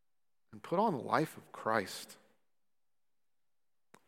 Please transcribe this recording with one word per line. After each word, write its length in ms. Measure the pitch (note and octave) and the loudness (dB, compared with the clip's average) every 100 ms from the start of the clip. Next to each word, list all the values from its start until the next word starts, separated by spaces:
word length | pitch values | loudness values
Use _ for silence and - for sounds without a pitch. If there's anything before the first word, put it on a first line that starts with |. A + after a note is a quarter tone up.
| _ _ _ _ _ | _ _ _ _ _
and 100 | G#2+ | -18
put 180 | - F3 | -2 2
on 120 | A3 | 2
the 100 | C#3 | 2
life 360 | G#2+ A#2 D#3 - | 2 2 2 -4
of 120 | - | -16
Christ." 640 | - A2 A2 F#2 - - - _ _ _ _ _ _ _ _ _ _ _ _ _ _ _ _ _ - | -4 2 2 0 -6 -14 -18 _ _ _ _ _ _ _ _ _ _ _ _ _ _ _ _ _ -20